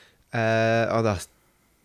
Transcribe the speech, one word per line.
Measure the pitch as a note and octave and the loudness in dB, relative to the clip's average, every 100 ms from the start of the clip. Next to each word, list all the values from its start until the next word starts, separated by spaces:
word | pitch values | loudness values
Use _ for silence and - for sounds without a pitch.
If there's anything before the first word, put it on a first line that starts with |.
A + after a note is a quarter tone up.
| - _ _ | -20 _ _
uh, | A#2+ A2+ A2+ A2+ A2+ A2+ | -4 0 2 2 0 0
oh, | A2+ | 0
that's, | A2+ F#2 - _ _ _ _ _ | 0 -2 -6 _ _ _ _ _